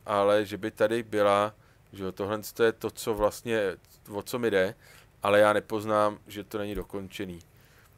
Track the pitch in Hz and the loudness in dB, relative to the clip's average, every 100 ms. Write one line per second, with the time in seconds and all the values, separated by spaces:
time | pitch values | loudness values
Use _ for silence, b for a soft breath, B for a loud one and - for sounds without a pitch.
0 | - 101 101 104 101 101 110 - 107 117 | -2 2 4 2 0 -6 -8 0 0 0
1 | 107 104 101 101 104 - b b _ 98 | -2 2 4 4 2 -4 b b _ -10
2 | 95 92 101 107 - - 113 - 107 - | -10 -6 -6 -6 -8 0 2 2 -6 -6
3 | 120 104 104 - 120 110 98 82 _ _ | -6 0 0 -2 -4 -2 -2 -6 _ _
4 | - 104 - 123 117 98 92 123 B B | -12 -12 -8 -4 0 2 0 -4 B B
5 | B _ 101 101 104 104 - 110 107 107 | B _ 2 6 6 4 -2 -6 0 0
6 | 107 104 - 104 95 107 101 95 85 101 | 0 -2 -12 -16 -12 -10 -8 -8 -10 -12
7 | 95 - 95 85 - b b b b | -14 -12 -12 -12 -20 b b b b